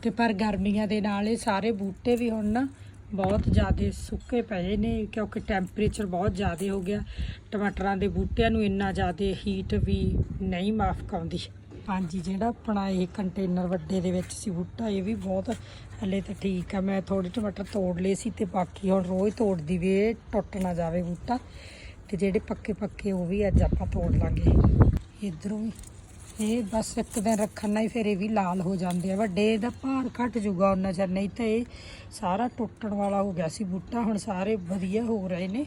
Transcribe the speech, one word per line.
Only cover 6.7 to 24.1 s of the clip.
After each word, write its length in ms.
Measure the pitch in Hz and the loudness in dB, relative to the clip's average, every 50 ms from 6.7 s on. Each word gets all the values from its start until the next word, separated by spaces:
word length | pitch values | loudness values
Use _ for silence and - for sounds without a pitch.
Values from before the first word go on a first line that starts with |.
ਹੋ 100 | 196 196 | -2 -2
ਗਿਆ। 220 | 185 180 202 208 208 - - - - - - - - - - | -2 -2 -2 -4 -4 -6 -6 -6 -6 -6 -6 -10 -12 -6 -4
ਟਮਾਟਰਾਂ 440 | 208 202 202 196 - 185 196 196 | 0 0 0 0 0 0 0 0
ਦੇ 120 | 190 185 196 | 2 0 0
ਬੂਟਿਆਂ 420 | 170 175 190 190 - - 226 226 | 0 0 -2 0 2 2 2 4
ਨੂੰ 140 | 226 220 220 | 4 2 2
ਇੰਨਾ 260 | 202 190 196 202 196 185 | 2 2 2 0 0 0
ਜ਼ਿਆਦੇ 400 | 165 196 180 180 - 202 196 190 185 - | 0 0 0 0 0 0 -2 -2 -2 -2
ਹੀਟ 280 | 208 196 190 190 - - | -2 -2 -2 -2 -2 0
ਵੀ 260 | 202 190 190 202 196 190 190 185 - - - - - 196 | 0 2 2 2 2 2 2 2 2 0 -2 -2 -4 -2
ਨਹੀਂ 300 | 190 185 175 185 208 220 | -2 0 0 0 0 2
ਮਾਫ 300 | 220 202 190 175 - - | 2 2 2 0 -2 -6
ਕਰਦੀ। 340 | - - 180 165 165 170 175 - - - - - - - - - - | -4 -4 -4 -4 -4 -4 -6 -6 -8 -14 -18 -20 -18 -18 -14 -6 -4
ਹਾਂਜੀ, 300 | 196 185 190 165 165 190 | -2 -2 -2 -2 -4 -6
ਜਿਹੜਾ 260 | 165 180 190 196 208 | -4 -4 -2 0 0
ਆਪਣਾ 420 | 233 240 - - - 214 202 196 196 | 0 -2 -2 -4 -2 0 0 2 2
ਇਹ 180 | 190 185 185 | 2 2 0
ਕੰਟੇਨਰ 600 | 180 - - 202 185 170 - 190 180 180 180 180 | 0 -2 -4 -4 -2 -2 -2 0 0 2 0 0
ਵੱਡੇ 340 | 175 180 185 156 - 190 190 | 0 0 -2 -2 0 -2 0
ਦੇ 100 | 170 185 180 | 2 2 0
ਵਿੱਚ 200 | 185 180 - - | 0 -2 -4 -8
ਸੀ 180 | - - 226 | -8 -6 -4
ਬੂਟਾ, 380 | 180 165 180 170 - - 226 220 | -2 -2 -4 -6 -6 -6 -4 -2
ਇਹ 140 | 202 196 185 | -2 -2 -2
ਵੀ 120 | 190 226 | -2 -4
ਬਹੁਤ 360 | 208 185 196 185 190 190 220 226 - - - - - - - - - - | -4 -2 -2 -2 -2 0 -2 -4 -6 -6 -14 -16 -16 -16 -14 -10 -6 -4
ਹਲੇ 180 | 196 185 196 | -2 0 -2
ਤਾਂ 140 | 190 - 202 - | -2 -4 -8 -4
ਠੀਕ 340 | - 196 190 180 170 - - | -2 -2 0 0 -2 -2 -2
ਆ। 60 | 196 | -2
ਮੈਂ 200 | 185 196 196 196 190 | 0 0 0 0 0
ਥੋੜ੍ਹੇ 280 | - 196 196 185 180 | 0 -2 -2 -2 -2
ਟਮਾਟਰ 340 | 180 247 208 208 190 - 202 185 - | -2 -2 -2 -2 -4 -4 -8 -4 -2
ਤੋੜ 280 | 214 190 180 180 170 | 0 0 0 0 0
ਲਏ 140 | 185 190 196 | 2 0 0
ਸੀ 160 | 185 - 233 | 0 -2 -6
ਤੇ 140 | 180 - 220 | -2 -2 -4
ਬਾਕੀ 460 | 180 - 196 180 - - - - 185 | -2 0 0 -2 -2 -4 -4 2 2
ਹੁਣ 140 | 190 196 185 | 4 4 4
ਰੋਜ਼ 300 | 175 185 185 190 214 196 | 2 0 2 2 0 2
ਤੋੜਦੀ 440 | - 240 202 190 170 151 147 185 180 | 2 2 2 2 0 0 -2 0 2
ਵੀ, 160 | 170 190 190 196 | 2 4 4 4
ਇਹ 160 | 202 220 233 - - - - | 4 2 0 -2 -6 -2 -2
ਟੁੱਟ 240 | 214 185 - - | -2 -2 -2 -4
ਨਾ 180 | 202 185 185 175 | -2 -2 -2 0
ਜਾਵੇ 280 | 165 170 165 160 180 175 | 0 0 0 0 0 -2
ਬੂਟਾ। 360 | 170 175 - - - 233 254 - - - - - - - - - - - - - - | -2 -4 -6 -2 -2 -2 -2 -2 -8 -16 -16 -16 -16 -18 -16 -16 -16 -16 -16 -10 -6
ਤੇ 80 | - | -2
ਜਿਹੜੇ 220 | 175 196 196 180 220 | 0 2 2 2 2
ਪੱਕੇ 340 | - - 220 - - - 208 | 0 -2 -6 -6 -4 -6 -4
ਪੱਕੇ 400 | - 208 185 - - - 202 190 | -2 -4 -6 -6 -4 -2 -2 0
ਉਹ 140 | 185 180 | 0 0
ਵੀ 200 | 170 185 202 208 196 | 0 2 2 2 6
ਅੱਜ 140 | 180 - - | 6 6 6
ਆਪਾਂ 240 | - - - 196 | 6 4 2 0
ਤੋੜ 280 | - - 175 - - | 0 0 0 2 2